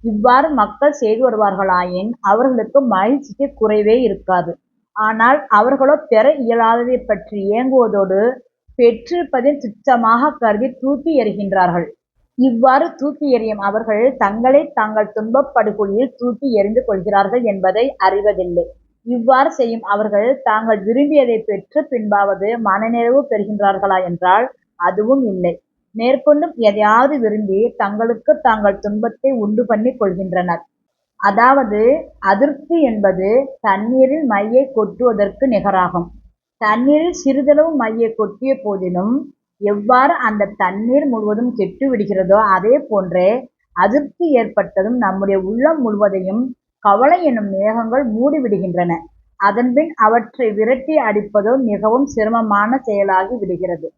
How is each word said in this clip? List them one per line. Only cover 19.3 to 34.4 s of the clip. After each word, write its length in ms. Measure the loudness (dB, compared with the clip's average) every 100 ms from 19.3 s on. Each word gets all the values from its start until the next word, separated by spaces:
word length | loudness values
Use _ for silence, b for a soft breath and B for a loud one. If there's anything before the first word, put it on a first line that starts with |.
| 2 2
செய்யும் 340 | 0 -4 -4 -4
அவர்கள் 420 | -2 0 0 0 0
தாங்கள் 380 | 0 -2 0 -2
விரும்பியதை 560 | 0 0 2 2 2 -2
பெற்ற 420 | -4 -8 -4 -4 -4
பின்பாவது 640 | -4 -2 0 0 -2 -4 -2
மனநிறைவு 600 | -2 -2 -2 0 2 0 0
பெறுகின்றார்களா 720 | -4 -4 -2 0 0 0 0
என்றால் 440 | 0 -2 2 2 0 -8 _ _
அதுவும் 460 | -2 -2 0 0 0
இல்லை. 260 | -2 -4 -4 _ _ _ -4
மேற்கொண்டும் 580 | 0 2 4 2 2 0
எதையாவது 540 | 0 2 4 4 4 2
விரும்பி 400 | -2 -2 -2 0 0 -2
தங்களுக்கு 560 | -4 -2 -2 -2 0 2
தாங்கள் 380 | 2 2 0 -2
துன்பத்தை 540 | -4 -4 -4 -2 -2 0
உண்டு 260 | -2 -2 0
பண்ணி 260 | 0 -2
கொள்கின்றனர். 680 | -2 -4 -2 -4 -4 -2 -6 -8 _ _ _ _ _
அதாவது 640 | -2 2 4 4 2 0 2 2 -2 _
அதிருப்தி 540 | -2 2 0 -2 -4 0
என்பது 440 | 0 2 0 0 0 0 -2 -6
தண்ணீரில் 640 | -2 -2 0 2 2 2 0
மையை 380 | -2